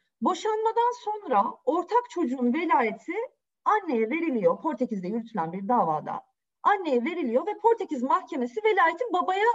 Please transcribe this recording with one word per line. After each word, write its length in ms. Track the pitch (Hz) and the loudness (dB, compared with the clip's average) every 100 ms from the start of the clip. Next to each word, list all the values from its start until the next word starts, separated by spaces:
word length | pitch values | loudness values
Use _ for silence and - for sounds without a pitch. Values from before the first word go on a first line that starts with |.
| _ - | _ -4
boşanmadan 800 | 254 370 415 427 440 440 480 494 | -2 0 -2 0 0 2 0 0
sonra 400 | 415 427 381 208 - - - | -6 -6 0 0 0 -2 -2
ortak 440 | 339 349 440 - | 0 2 0 0
çocuğun 440 | 349 262 269 247 | -2 -2 0 0
velayeti 600 | 294 349 302 220 202 - 381 508 _ _ _ - | 0 2 2 2 -2 -8 -6 -6 _ _ _ 0
anneye 440 | 415 359 233 220 | 0 0 -2 0
veriliyor, 520 | 320 330 240 170 190 | -2 -2 2 2 2
Portekiz'de 460 | 311 269 247 202 175 | -2 -4 -4 -4 -4
yürütülen 440 | 226 226 190 165 | -6 -6 -6 -6
bir 160 | 185 196 | -4 0
davada 540 | 240 170 151 151 - - _ _ _ | 0 2 -2 -4 -10 -12 _ _ _
anneye 420 | 349 403 330 240 254 | 2 2 2 0 0
veriliyor 420 | 349 262 240 392 | -2 0 0 0
ve 100 | 415 | 0
Portekiz 460 | 453 466 381 277 | 2 2 -2 -4
Mahkemesi 600 | 262 349 370 311 247 427 | 0 0 0 -4 -4 0
velayetin 500 | 427 381 330 339 494 | 2 4 4 2 -2
babaya 320 | 359 359 381 453 | -2 0 2 2